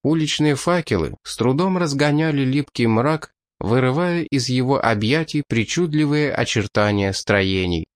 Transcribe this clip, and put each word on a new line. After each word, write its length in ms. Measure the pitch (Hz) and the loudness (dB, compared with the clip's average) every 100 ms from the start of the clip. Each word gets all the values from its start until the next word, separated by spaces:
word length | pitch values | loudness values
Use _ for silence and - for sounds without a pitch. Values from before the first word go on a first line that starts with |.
Уличные 520 | 139 160 151 - 151 135 | 2 0 0 2 2 2
факелы 600 | - 175 - 98 71 - | 0 -2 0 -2 -2 -6
с 140 | - - | -14 -2
трудом 400 | 117 139 190 185 | 0 2 0 0
разгоняли 640 | 170 139 147 147 160 143 | -2 0 2 2 0 0
липкий 460 | 131 139 143 - 117 | 0 0 -4 0 2
мрак, 440 | 110 135 156 - _ _ _ | 2 2 -2 -6 _ _ _
вырывая 640 | 95 123 127 139 180 175 | 0 2 2 0 -2 -2
из 260 | 156 139 120 | -2 -2 0
его 340 | 127 127 139 | 0 0 0
объятий 600 | 113 107 107 151 156 151 - | 0 0 0 -2 -2 -6 -2
причудливые 880 | 117 104 - 175 151 151 151 147 | -4 -2 -2 0 0 0 0 0
очертания 800 | - 117 113 101 - 104 101 98 | -2 -2 -2 -2 0 2 2 0
строений. 760 | 98 - 101 95 95 92 85 80 | -2 0 2 2 0 0 -2 -4